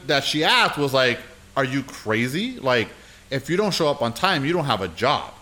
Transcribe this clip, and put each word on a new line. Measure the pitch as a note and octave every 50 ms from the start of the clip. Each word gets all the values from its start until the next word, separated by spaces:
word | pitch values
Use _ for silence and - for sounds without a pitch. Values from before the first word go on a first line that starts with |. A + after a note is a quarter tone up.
| -
that | C3+ D3+ C#3 C3+
she | - - D3+ D#3
asked | F#3+ A#3+ B3 A3 F3+ -
was | D3 C#3+ C3+ B2+
like, | C3+ C3 B2 A#2 - - - - - - - -
"Are | C#3 C3+
you | B2+ C3 C#3 C3+
crazy? | - - - - G#2 A2 A2+ A#2+ B2+ C3+ F3 A3 C4 B3+ -
Like, | - C3 B2 A#2+ G#2+ - - - - - - - - -
if | C3+ C3+ - -
you | E3
don't | F3+ G#3+ G3+ -
show | - E3
up | D3 C#3 -
on | A#2+ A#2 A2+
time, | - F3+ F#3+ F#3 D3+ C3+
you | D3 F3
don't | F3 D3+
have | C#3 A#2 G2
a | F#2+ F2+
job. | D#2+ - G#2+ C3 D3 F#2+ C2+ A1+ - -